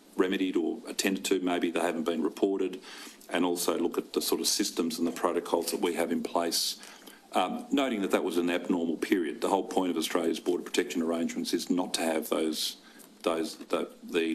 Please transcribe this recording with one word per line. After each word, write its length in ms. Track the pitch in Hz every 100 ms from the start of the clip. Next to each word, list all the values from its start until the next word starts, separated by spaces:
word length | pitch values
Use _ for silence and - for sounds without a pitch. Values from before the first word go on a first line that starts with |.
| - -
remedied 400 | 92 95 92 90
or 220 | 80 - -
attended 360 | - 98 95 -
to, 140 | 95
maybe 300 | 90 87 85
they 100 | 82
haven't 240 | 85 82
been 180 | 80 82
reported, 580 | - - 101 95 92 - - - - - -
and 160 | 90
also 340 | 90 85 - 82
look 200 | 85 -
at 160 | -
the 80 | -
sort 180 | - 85
of 60 | 85
systems 520 | - 101 - 82 82
and 80 | 82
the 60 |
protocols 580 | - 90 85 - 85 82
that 100 | 82
we 140 | 87
have 180 | 85 85
in 100 | 82
place," 540 | - 87 85 - - - - - - - -
um, 340 | - 92 - -
noting 300 | 139 131 107
that 80 | 92
that 120 | 101
was 120 | 85 85
an 120 | 87
abnormal 460 | 87 - 90 82 76
period. 440 | - 98 76 -
The 80 | 90
whole 160 | 95
point 260 | 90 95 90
of 60 | 80
Australia's 440 | 80 87 82 80
border 220 | - 85
protection 400 | - - - 87
arrangements 500 | 82 82 85 85 -
is 160 | 87 -
not 240 | 87 90
to 80 | -
have 260 | 82 78 76
those, 480 | 82 78 78 - - - - - -
those, 340 | 90 80 78 -
the, 320 | - 82 73 -
the, 320 | - 85 82